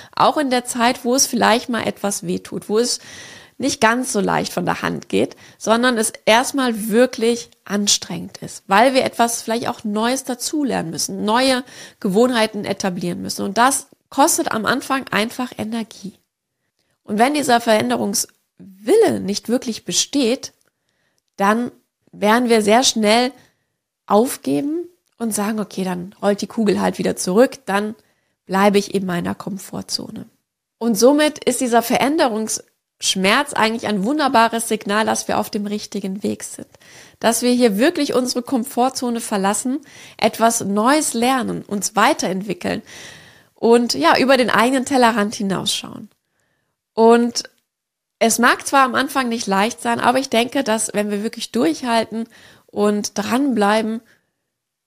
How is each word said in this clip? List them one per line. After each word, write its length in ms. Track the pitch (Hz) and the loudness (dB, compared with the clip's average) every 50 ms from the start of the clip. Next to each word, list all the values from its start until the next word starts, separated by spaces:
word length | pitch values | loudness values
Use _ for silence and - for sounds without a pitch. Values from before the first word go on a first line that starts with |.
| - - - | -20 -6 0
auch 220 | - 175 220 - | 2 2 2 2
in 140 | 320 302 262 | 2 0 0
der 140 | 254 247 247 | 0 -2 -2
Zeit, 380 | - - 247 233 240 262 254 - | -4 -2 0 0 0 0 -2 -2
wo 120 | 240 247 | 0 0
es 100 | 269 - | 0 0
vielleicht 420 | - - 220 190 202 214 240 233 | 0 0 0 2 2 2 0 -2
mal 200 | - 240 220 - | -4 -4 -4 -4
etwas 400 | 208 196 - - 202 202 - - | -4 -6 -4 -6 -6 -6 -6 -6
wehtut, 420 | 170 185 190 - - - 185 - - | -6 -6 -6 -8 -10 -12 -10 -6 -2
wo 80 | 202 | -2
es 220 | 220 240 240 - - - - - - - - - - - - _ | 0 0 -2 -4 -6 -10 -14 -20 -20 -20 -20 -20 -20 -20 -20 _
nicht 240 | - 240 277 - - | -6 -4 -4 0 2
ganz 320 | 226 220 233 254 254 247 - | 2 2 2 2 -2 -2 -2
so 60 | 208 | -2
leicht 340 | 190 180 165 156 170 - - | 0 0 0 -2 -2 -4 -6
von 120 | 180 180 | -4 -4
der 180 | 165 170 - - | -4 -4 -2 -4
Hand 260 | 175 170 147 - - | -4 -4 -6 -6 -2
geht, 260 | - 190 139 - - - - - - | -2 0 0 -2 -4 -10 -20 -20 -20
sondern 400 | - - 208 220 233 240 254 247 | -6 -2 0 2 2 2 2 2
es 160 | 220 220 - - - _ | 0 -2 -2 -6 -2 _
erstmal 640 | - 214 233 262 - - 277 254 247 226 214 208 226 | 4 4 4 2 0 -2 -2 0 0 -2 -2 -2 0
wirklich 600 | 196 233 254 254 - - 220 233 240 233 - - _ _ _ | 2 4 4 2 0 0 0 0 0 -2 -6 -12 _ _ _
anstrengend 720 | - 190 208 202 196 - - - - 180 175 180 196 - | -6 -4 -2 0 0 -2 -2 -4 -8 -10 -10 -10 -12 -14
ist, 260 | - - 160 - - _ | -14 -16 -16 -16 -12 _
weil 260 | - 196 202 240 277 262 | 2 4 6 6 6 4
wir 100 | 262 - | 4 2
etwas 380 | 226 - - 233 233 - - | 2 2 0 0 0 -2 -4
vielleicht 260 | - - - 240 269 | -4 -4 -4 -4 -4
auch 160 | - 240 - - | -6 -6 -6 -6
Neues 400 | 214 208 214 220 240 254 254 - | -4 -2 -2 0 -2 -2 -2 -4
dazulernen 680 | - 247 247 - - - 302 285 240 190 180 175 160 | -6 -8 -6 -6 -6 -4 -2 -2 -2 -2 -4 -4 -6
müssen, 340 | - 143 - - 190 190 190 | -6 -6 -6 -6 -6 -4 -2
neue 380 | 208 220 247 262 269 262 247 262 - - - - - - - | 0 2 2 2 2 0 0 -4 -8 -14 -20 -20 -20 -10 -6
Gewohnheiten 680 | - 208 180 208 240 254 254 226 220 220 220 208 - | -4 0 4 4 4 4 2 2 0 0 -2 -4 -6
etablieren 580 | - 196 - - 196 180 175 175 175 180 190 190 | -6 -4 -4 -4 -4 -4 -4 -6 -6 -6 -6 -8
müssen. 200 | - - - 202 | -8 -8 -6 -6
Und 140 | 202 196 | -2 2
das 300 | - - 175 175 - - _ _ _ _ _ | 2 2 2 2 -2 -6 _ _ _ _ _
kostet 420 | - - 285 339 - - 330 - | 0 2 2 4 2 0 -2 -2
am 160 | - 226 202 | -4 -2 -2
Anfang 400 | - - 269 - - 269 269 254 - | -2 -2 -2 -2 -4 -4 -4 -4 -2
einfach 440 | - 196 214 233 - - 247 247 - | -2 -2 -2 -2 -4 -6 -8 -8 -8
Energie. 560 | - 220 214 226 226 220 - - - - 185 - _ _ _ _ _ _ _ _ _ _ _ _ _ _ _ _ _ _ | -8 -8 -6 -6 -6 -8 -8 -12 -16 -16 -16 -16 _ _ _ _ _ _ _ _ _ _ _ _ _ _ _ _ _ _
Und 140 | - 208 | -4 0
wenn 160 | 208 233 269 294 | 2 2 2 2
dieser 280 | 302 262 233 240 233 | 2 2 2 2 2
Veränderungswille 1600 | 240 233 220 214 240 247 247 - 220 202 202 - - - _ _ _ _ _ - 180 196 190 190 208 214 370 453 415 320 233 196 | 4 2 2 2 2 0 -2 -2 -2 -2 -2 -4 -4 -6 _ _ _ _ _ -20 -20 -20 -20 -6 0 2 4 4 4 4 2 0
nicht 280 | 190 185 208 - - - | -2 -4 -6 -6 -4 -2
wirklich 360 | 233 262 254 247 214 - - | -2 -2 -2 -4 -8 -8 -6
besteht, 680 | - 175 - - - - 285 262 220 247 - - - _ _ _ _ _ _ _ _ _ _ _ _ _ _ _ _ _ - | -4 -2 -2 -2 0 0 0 2 0 0 -2 -6 -12 _ _ _ _ _ _ _ _ _ _ _ _ _ _ _ _ _ 0
dann 300 | 196 196 214 233 247 247 - _ _ _ _ _ _ _ | 2 2 2 0 -2 -6 -8 _ _ _ _ _ _ _
werden 380 | - 175 190 208 220 247 254 233 | -6 -2 2 2 2 4 4 4
wir 120 | 233 220 | 4 4
sehr 220 | 208 202 214 240 254 | 4 4 4 4 4
schnell 480 | - - 226 214 202 220 233 247 254 269 - _ _ _ _ _ _ _ _ _ _ _ _ _ | 2 0 2 2 2 4 2 2 0 -4 -10 _ _ _ _ _ _ _ _ _ _ _ _ _
aufgeben 800 | - 196 208 240 277 - - - 262 277 285 285 285 311 349 339 349 _ _ _ _ _ | 2 2 4 4 2 -2 -6 -4 -2 -2 -2 -2 -2 -4 -4 -6 -8 _ _ _ _ _
und 160 | - 233 226 202 | -8 -6 -4 -2
sagen, 260 | - 202 208 226 214 | -2 -2 -2 -4 -4
okay, 240 | 202 202 - - 190 | -6 -6 -6 -6 -4
dann 300 | 185 175 175 175 196 - _ | -4 -6 -6 -8 -12 -10 _
rollt 200 | - 202 208 202 | -2 0 0 -2
die 60 | - | -4
Kugel 320 | - - - 107 101 95 101 | -6 -4 0 0 2 2 2
halt 200 | 95 92 - - | 0 -2 -2 -2
wieder 160 | - 92 - | -2 -4 -4
zurück, 500 | - - 180 180 214 262 269 - - _ | -4 -4 0 4 4 4 4 2 -4 _
dann 300 | - 196 202 208 214 214 - _ _ _ _ _ _ _ _ _ | -4 -2 -2 -2 -4 -8 -12 _ _ _ _ _ _ _ _ _
bleibe 320 | - 185 190 202 208 196 | -4 0 2 4 4 4
ich 160 | 202 196 - - | 2 0 0 -4
in 140 | 196 190 | -4 -4
meiner 260 | 185 175 175 180 190 202 | -4 -4 -4 -4 -4 -6
Komfortzone. 920 | - - 196 202 196 - - - 165 - - - - - - 220 - - - _ _ _ _ _ _ _ _ _ | -8 -8 -10 -10 -10 -12 -12 -12 -12 -8 -8 -8 -8 -8 -10 -14 -16 -16 -18 _ _ _ _ _ _ _ _ _
Und 180 | - 226 233 226 | -4 -2 -2 2
somit 480 | 190 226 262 294 294 302 302 294 - - | 4 6 6 6 6 4 2 0 -2 -2
ist 180 | - 254 - | -2 -2 0
dieser 200 | 269 240 233 233 | 0 2 2 2
Veränderungsschmerz 1700 | 233 - 240 - 226 269 302 339 311 247 208 220 220 214 - - - _ _ _ _ _ _ _ - - - 190 185 196 220 269 285 - - | 2 2 0 2 2 2 2 2 2 0 0 -2 -4 -4 -6 -8 -10 _ _ _ _ _ _ _ -4 -2 0 2 2 2 2 2 0 0 0
eigentlich 340 | - 220 220 226 233 - | 0 0 0 0 -2 -4
ein 160 | 220 214 196 185 | -2 -2 -2 -2
wunderbares 640 | 226 302 302 294 262 269 226 226 226 - 226 226 | -2 0 0 0 2 4 4 4 4 0 -2 -4
Signal, 380 | - 220 214 - 202 202 214 220 | -4 -4 -4 -2 -2 0 0 0
dass 220 | 214 226 - - | 0 -2 -2 -2
wir 120 | - - - | -2 -2 -2
auf 100 | 214 - | -2 -2
dem 160 | - 208 208 | -4 -6 -4
richtigen 560 | 208 208 208 - - - 202 196 196 190 202 | -4 -6 -8 -8 -8 -8 -8 -6 -6 -6 -6
Weg 220 | - 208 214 208 - | -6 -6 -6 -6 -10
sind. 240 | - - - - - _ _ _ - - - - - _ - | -14 -14 -16 -18 -20 _ _ _ -20 -20 -20 -20 -20 _ -2
Dass 220 | - 214 233 - | 0 0 0 2
wir 100 | 240 247 | 2 2
hier 260 | 247 247 247 233 190 | 4 4 4 4 4
wirklich 360 | 196 247 330 349 285 285 - - | 4 2 2 2 0 -2 0 0
unsere 300 | 247 254 247 - 247 247 | 0 0 -2 -2 -6 -4
Komfortzone 760 | - 277 233 220 - - 240 247 262 262 - 262 240 233 233 | -2 -2 -2 -2 -2 0 0 0 0 0 -2 -4 -4 -4 -4
verlassen, 600 | 233 - 226 196 190 196 214 - - 254 262 320 - - - - - - - | -4 -4 -2 0 0 0 0 -2 -2 -4 -4 -6 -8 -12 -20 -20 -20 -20 -4
etwas 440 | - - 226 220 - 220 233 233 - | -2 -2 -2 0 2 2 2 2 0
Neues 520 | - 196 202 208 214 254 294 311 294 - - | -2 -2 0 2 2 4 2 2 0 -2 -2
lernen, 500 | 233 233 254 269 254 220 190 175 165 - | 0 0 0 0 0 -2 -4 -6 -8 -8
uns 320 | - 202 208 185 - - | -6 -6 -6 -6 -2 0
weiterentwickeln 880 | - 214 262 320 - - 185 185 190 196 220 175 - - 196 - 220 - - - - - - - - - - - _ _ _ _ | 2 2 2 2 0 -2 -4 -4 -4 -4 -6 -6 -6 -4 -6 -6 -6 -8 -12 -18 -20 -20 -20 -20 -20 -20 -20 -20 _ _ _ _
und 400 | - - 226 233 240 240 226 - | 0 4 4 6 4 4 0 -2
ja, 220 | 269 294 339 - - | 2 2 4 4 4
über 180 | 262 247 269 | 4 4 4
den 120 | 247 247 208 | 4 4 2
eigenen 340 | - 202 226 254 269 262 247 | 2 2 4 2 2 0 0
Tellerrand 480 | - 285 254 247 226 226 220 202 208 240 | 0 2 4 4 4 4 2 0 -2 -2
hinausschauen. 760 | - 208 196 185 - - 202 - - - - - - - 202 _ _ _ _ _ _ _ _ _ _ _ _ _ _ _ _ _ | -4 -4 -2 -2 -2 -2 -2 -4 -4 -6 -10 -14 -16 -18 -20 _ _ _ _ _ _ _ _ _ _ _ _ _ _ _ _ _
Und 500 | - 226 226 233 233 240 240 - - - - _ _ _ _ _ _ _ _ _ _ _ _ _ - - | 4 6 6 6 6 4 2 -2 -6 -8 -10 _ _ _ _ _ _ _ _ _ _ _ _ _ 0 0
es 140 | 226 220 | 2 4
mag 300 | - 233 262 349 - - | 4 4 4 2 2 0
zwar 160 | - 302 277 269 | 0 2 2 4
am 100 | 254 226 | 2 2
Anfang 360 | 233 262 - - 277 254 233 | -2 -2 -2 -2 -2 -2 -2
nicht 180 | 226 233 226 | -4 -4 -2
leicht 340 | 202 196 190 202 233 233 - | 0 0 0 0 0 -2 -4
sein, 180 | - 240 233 233 | -4 -4 -2 0
aber 200 | - 233 247 262 | 2 2 2 2
ich 100 | 269 - | 0 0
denke, 340 | - 226 240 254 - 277 - | 0 0 0 0 -2 -2 -2
dass 300 | 214 214 220 - - - | 0 -2 -2 -2 -4 -2
wenn 160 | 208 208 208 | -4 -2 -2
wir 140 | 208 202 208 | -4 -4 -6
wirklich 280 | 226 - 226 - - | -6 -8 -10 -10 -4
durchhalten 760 | - 226 262 330 302 - 254 240 233 226 226 - 208 226 226 - - - - - - _ _ | -2 0 0 0 -2 -2 -4 -2 0 -2 -2 -2 -6 -8 -8 -10 -14 -20 -20 -20 -20 _ _
und 500 | _ - 208 208 208 208 208 202 - - | _ -2 0 0 2 2 0 -2 -4 -4
dranbleiben, 800 | 208 202 208 220 254 285 285 233 208 202 202 214 220 220 220 226 233 - _ _ _ _ _ _ _ _ _ _ _ _ _ _ _ _ | -6 -4 -2 0 0 0 2 2 2 2 2 2 2 0 -2 -4 -8 -10 _ _ _ _ _ _ _ _ _ _ _ _ _ _ _ _